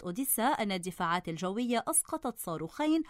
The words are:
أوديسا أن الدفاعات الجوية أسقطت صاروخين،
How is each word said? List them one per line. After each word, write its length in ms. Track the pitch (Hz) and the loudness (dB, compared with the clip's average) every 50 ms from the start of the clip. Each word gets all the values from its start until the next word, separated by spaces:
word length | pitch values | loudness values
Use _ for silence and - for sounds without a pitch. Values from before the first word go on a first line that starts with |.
| - | -6
أوديسا 420 | 180 175 226 277 - - - 220 | -6 -4 -2 -2 0 0 2 2
أن 260 | 269 302 - 220 202 | 2 2 2 0 0
الدفاعات 560 | 190 180 175 185 175 - 180 165 170 180 - 175 | -2 -2 -4 -4 -4 -2 0 2 2 0 0 -2
الجوية 560 | 165 160 180 180 196 226 247 233 240 226 - - | -4 -2 -2 -2 -2 0 0 2 2 0 2 2
أسقطت 500 | 330 - - - 320 311 - 254 - - | 0 0 0 0 -2 -4 -4 -6 -6 -6
صاروخين، 640 | - - 165 156 156 165 - - 302 311 311 330 311 | -6 -6 -4 -4 -4 -6 -4 0 2 4 4 4 2